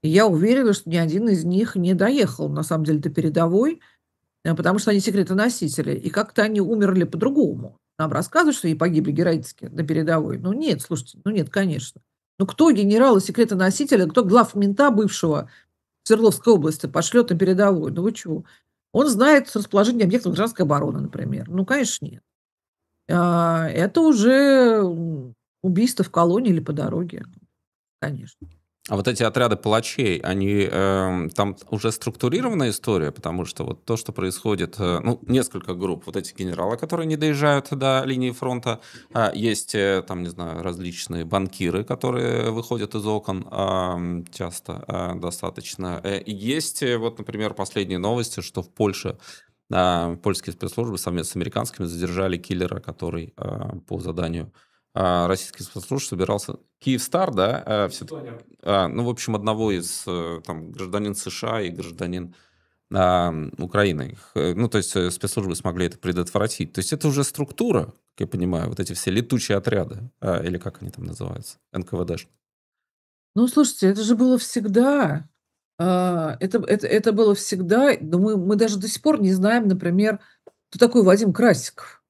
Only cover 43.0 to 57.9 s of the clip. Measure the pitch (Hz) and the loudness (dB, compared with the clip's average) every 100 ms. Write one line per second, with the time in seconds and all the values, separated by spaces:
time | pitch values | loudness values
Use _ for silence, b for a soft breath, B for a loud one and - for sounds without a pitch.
43 | 104 107 - 95 85 95 95 95 90 90 | -4 -4 -4 -8 -8 -4 -2 -2 -2 -4
44 | 87 87 85 - 85 85 - 90 - 92 | -6 -8 -10 -10 -10 -10 -12 -14 -8 -6
45 | 90 90 87 85 85 - - - 90 87 | -6 -6 -8 -8 -10 -10 -14 -10 -8 -8
46 | 95 98 - 101 110 151 156 - 135 120 | -6 -6 -8 -10 -6 -4 -6 -4 -2 -2
47 | 117 113 104 104 107 - 95 - 95 92 | -4 -8 -12 -6 -6 -4 -6 -4 -4 -2
48 | 95 120 117 - - - 87 - 104 90 | -2 -2 -4 -8 -10 -10 -10 -2 -2 0
49 | 92 - B B B _ _ 92 90 87 | -8 -10 B B B _ _ 0 2 2
50 | 85 85 104 92 - - 95 - 120 92 | -2 -4 -4 -4 -8 -10 -10 -6 -6 -6
51 | - 87 78 - 85 - 120 - 87 85 | -4 -4 -6 -6 -6 -4 -6 -6 -8 -4
52 | 87 87 95 87 - 90 90 - - - | -4 -2 -2 -4 -6 -4 -4 -6 -12 -10
53 | 87 85 82 - - 101 - - _ 92 | -8 -8 -10 -12 -10 -8 -10 -12 _ -8
54 | - - 82 85 - _ _ _ _ - | -6 -4 -4 -6 -10 _ _ _ _ -2
55 | 92 90 87 95 - - - - - 135 | 0 2 0 -2 -6 -16 -14 -14 -8 -8
56 | - 90 92 101 - - _ _ - 127 | -6 -4 -2 -2 -6 -14 _ _ -4 -2
57 | - 170 185 104 98 127 - 107 95 | -2 0 0 2 0 0 -2 -2 -2